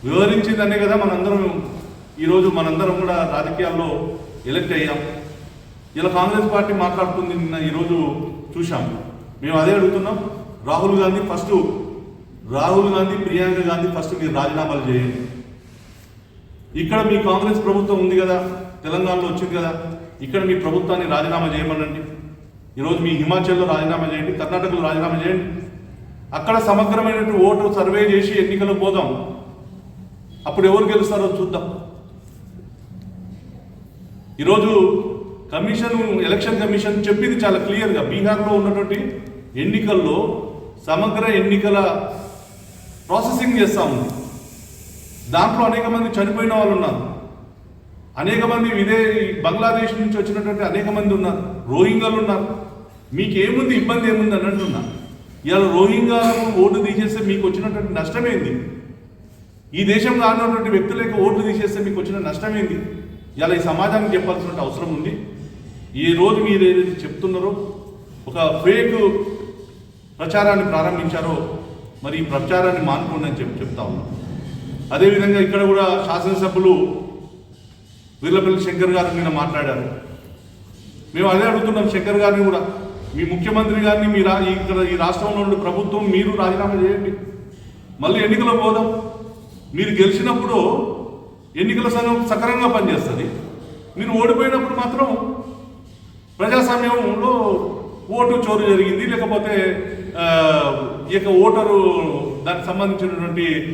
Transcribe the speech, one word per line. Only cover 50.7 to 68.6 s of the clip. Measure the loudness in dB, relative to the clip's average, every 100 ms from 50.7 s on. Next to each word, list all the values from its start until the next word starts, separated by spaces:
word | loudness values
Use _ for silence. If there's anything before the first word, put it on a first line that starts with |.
అనేక | -2 -2 0
మంది | 0 2
ఉన్నారు, | 0 -2 -6 -10 -2
రోహింగ్యాలు | 4 4 4 2 0
ఉన్నారు. | 0 0 -2 -8 -12 -16 -20 -20 -8 -4
మీకేముంది, | 0 2 2 2 2 2
ఇబ్బంది | 2 2 2
ఏముంది | 2 2 2
అని | 0
అంటున్నా. | -2 -2 -4 -6 -10 -14 -18 -20 -10 0
ఇవాళ | 2 4 6
రోహింగ్యాలకు | 4 4 2 4 2 2 0 4
ఓటు | 4 4 0
తీసేస్తే | 0 0 0 -2
మీకు | 0 0
వచ్చినటువంటి | -2 -4 -4 -4 -4
నష్టమేంది? | -4 -2 -2 -2 -2 -4 -8 -12 -16 -20 -20 -20 -20 -20 -20 -20 -10 -2
ఈ | 2
దేశం | 4 4 4
కానటువంటి | 4 4 0 0 2 0
వ్యక్తుల | 0 -2
యొక్క | -2 2 2
ఓట్లు | 2 0
తీసేస్తే | 0 -2 -2 -2
మీకు | -2
వచ్చిన | -4 -4 -4
నష్టమేంది? | -4 -4 -2 -2 -4 -6 -12 -14 -16 -16 -4
ఇవాళ | 0 2
ఈ | 0
సమాజానికి | 0 0 2 2 0
చెప్పాల్సిన | 0 -4 -6 -6 -6
అవసరం | -6 -6 -4
ఉంది. | -6 -8 -12 -14 -16 -16 -18 -18 -12 -2
ఈ | 2 4
రోజు | 4 4 2
మీరు | 6 6
ఏదైతే | 6 2 -4
చెప్తున్నారో, | -8 -6 -4 -2 -4 -4 -8 -12 -16 -20 -20 -18 -10
ఒక | 0 0 4